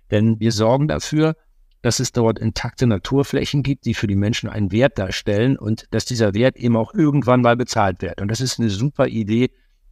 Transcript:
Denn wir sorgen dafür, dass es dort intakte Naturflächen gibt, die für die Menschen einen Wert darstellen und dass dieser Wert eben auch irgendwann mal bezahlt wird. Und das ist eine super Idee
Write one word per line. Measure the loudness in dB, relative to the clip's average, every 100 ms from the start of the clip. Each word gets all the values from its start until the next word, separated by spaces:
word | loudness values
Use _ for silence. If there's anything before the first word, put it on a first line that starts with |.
| _
Denn | 2 2 2
wir | 0
sorgen | 2 2 2 0
dafür, | -2 -2 0 0 -2 _ _ _ _
dass | -2 -2
es | -2
dort | 2 0 0
intakte | -4 -4 -10 -2 0
Naturflächen | 0 0 0 0 -2 -2 -2
gibt, | -2 -4
die | -4
für | -4 0
die | 0
Menschen | 0 -2 -6
einen | -4 -2
Wert | 2 0 0
darstellen | -6 -6 -2 0 0 0
und | -2 -6 -4
dass | -6
dieser | -4 0 0
Wert | 2 0 0
eben | 0 0
auch | -2
irgendwann | 0 2 2 4 4
mal | 4 2
bezahlt | 0 0 0 -2
wird. | -8 -6
Und | -4
das | -4
ist | -4 -2
eine | -2
super | 0 -4 0 -2
Idee | -2 -2 0 0 -2 _ _ _